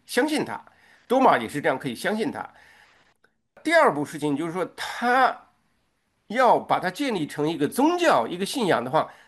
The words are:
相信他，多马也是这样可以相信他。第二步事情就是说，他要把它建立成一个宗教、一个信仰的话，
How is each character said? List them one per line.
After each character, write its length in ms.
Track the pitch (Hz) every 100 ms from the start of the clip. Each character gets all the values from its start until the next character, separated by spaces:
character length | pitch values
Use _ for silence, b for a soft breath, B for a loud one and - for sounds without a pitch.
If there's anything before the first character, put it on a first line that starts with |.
| -
相 200 | - 294
信 200 | 294 -
他， 180 | 107 - b b b -
多 100 | 254
马 180 | 240 135
也 100 | 110
是 120 | 143
这 80 | 151
样 100 | 131
可 120 | 143
以 40 |
相 220 | 113 185 214
信 160 | 165
他。 180 | 107 92 b b b b b b _ _ _ _ _
第 120 | 302
二 200 | 330 269
步 120 | 147 143
事 120 | 156
情 180 | 147 139
就 120 | 165
是 60 |
说， 120 | 175 165 -
他 720 | - - 240 254 254 - - _ _ _ _ _ _ _ -
要 300 | 226 247 156
把 220 | 110 143
它 100 | 180
建 240 | 180 277
立 140 | 202 143
成 200 | - 151
一 100 | 160
个 100 | 139
宗 300 | - 294 359
教、 280 | 330 147 113
一 120 | 175
个 80 | 190
信 200 | 285 196
仰 160 | 120
的 80 | 123
话， 220 | 151 - B